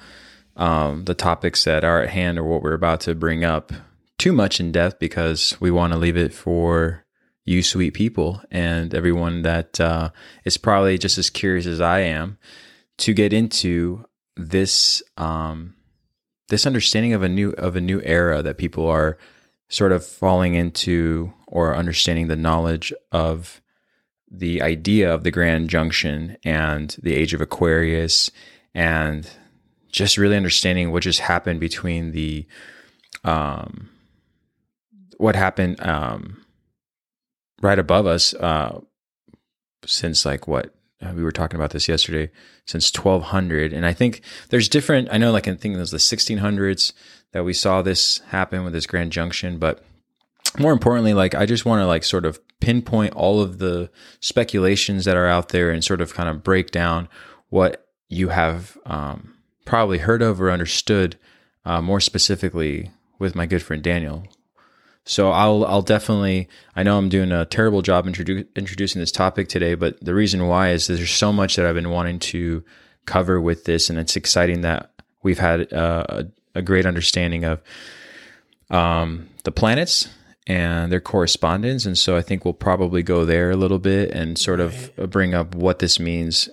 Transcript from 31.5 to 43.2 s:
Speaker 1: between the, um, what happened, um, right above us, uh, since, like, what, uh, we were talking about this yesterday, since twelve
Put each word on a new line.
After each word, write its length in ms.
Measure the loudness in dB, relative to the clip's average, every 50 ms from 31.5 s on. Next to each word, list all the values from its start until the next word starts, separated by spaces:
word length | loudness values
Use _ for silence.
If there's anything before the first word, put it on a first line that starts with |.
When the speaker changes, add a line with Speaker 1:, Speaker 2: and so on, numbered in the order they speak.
| -2 -2
Speaker 1:
between 500 | -4 -4 -4 -4 -4 -4 -2 -2 -4 -4
the, 340 | -4 -4 -4 -4 -4 -6 -8 -12 -16 -20 -20 -20 -20 -20 -20 _ _ _ _ _ -20 -6 -4
um, 680 | -2 0 0 -2 -2 -4 -8 -10 -12 -14 -16 -18 -20 _ _ _ _ _ _ _ _ _ _ _ _ _ _ _ _ _ _ _ _ _ -20 -20 _ -4
what 220 | 0 0 2 2 2
happened, 420 | 0 0 0 0 -2 -2 -2 -4
um, 640 | -4 -4 -4 -2 -4 -6 -6 -8 -12 -14 -18 -20 _ _ _ _ _ _ _ _ _ _ _ _ _ _ _ _ _ _ _ _ _ _ _ -2
right 200 | 0 2 2 2
above 260 | 4 4 4 4 4
us, 300 | 4 2 2 2 0 0
uh, 440 | 0 -2 0 0 0 -2 -4 -6 -10 -16 _ _ _ _ _ _ _ _ _ -20 _ _ _ _ _ _ _ _ _ -8
since, 440 | -6 -4 -2 -2 -2 0 0 0 0
like, 200 | -2 -4 -4 -4
what, 280 | -4 -4 -4 -6 -12 _ _ _ _ _
uh, 100 | -12 -10 -6
we 80 | -4 -4
were 80 | -2
talking 280 | -2 -2 -4 -4 -2 -4
about 120 | -4 -4
this 160 | -4 -4 -2 0
yesterday, 420 | 0 0 0 0 -2 -4 -4 -6 -8 _ -20 -20 _ _ _ -8
since 240 | -4 -2 0 0
twelve 320 | 0 2 2 4 4 4